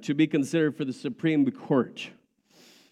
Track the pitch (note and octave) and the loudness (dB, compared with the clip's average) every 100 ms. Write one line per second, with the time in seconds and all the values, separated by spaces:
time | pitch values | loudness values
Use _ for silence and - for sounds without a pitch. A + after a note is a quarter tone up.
0 | - C#3+ D#3 D#3+ C3+ E3 D3+ - C#3 B2 | -2 0 2 2 0 2 0 0 -6 -6
1 | C#3 A#2 D#3+ D#3 C3+ - - C#3 A2+ - | -8 -2 0 2 2 -2 0 2 2 -6
2 | - - _ _ _ _ - _ _ | -16 -16 _ _ _ _ -20 _ _